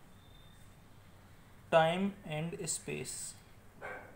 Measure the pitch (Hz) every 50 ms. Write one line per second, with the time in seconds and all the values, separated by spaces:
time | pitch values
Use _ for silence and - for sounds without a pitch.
0 | - - - - - - - - - - - - - - - - - - - -
1 | - - - - - - - - - - - - - - - 165 160 160 175 185
2 | 196 202 196 - - 175 151 151 160 170 - - 185 156 - - - 147 147 147
3 | 156 - - - - - - - - - - - - - - - - - - -
4 | - - -